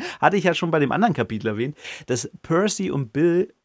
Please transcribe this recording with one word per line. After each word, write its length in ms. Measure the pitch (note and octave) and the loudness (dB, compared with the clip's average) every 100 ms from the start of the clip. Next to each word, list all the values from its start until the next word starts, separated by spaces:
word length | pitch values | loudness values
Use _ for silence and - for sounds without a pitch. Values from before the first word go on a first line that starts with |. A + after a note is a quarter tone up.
| F4+ - | -4 0
hatte 160 | - G3 | 2 4
ich 80 | |
ja 100 | F3 | 2
schon 180 | E3 E3+ | 0 0
bei 80 | D#3+ | 2
dem 100 | C3+ | 2
anderen 240 | C3 A3 | 2 0
Kapitel 320 | C#3+ G#2+ A2 A2 | 0 -2 -4 -4
erwähnt, 300 | G#2 C3 - - - - | -4 -4 -8 -14 -10 -4
dass 220 | A#2+ - - | -4 -4 -10
Percy 480 | - E3 G#3 - F#3 | -2 2 2 0 -2
und 220 | C#3+ B2 | -2 -2
Bill 420 | C#3 E3+ E3+ - _ | 2 2 2 0 _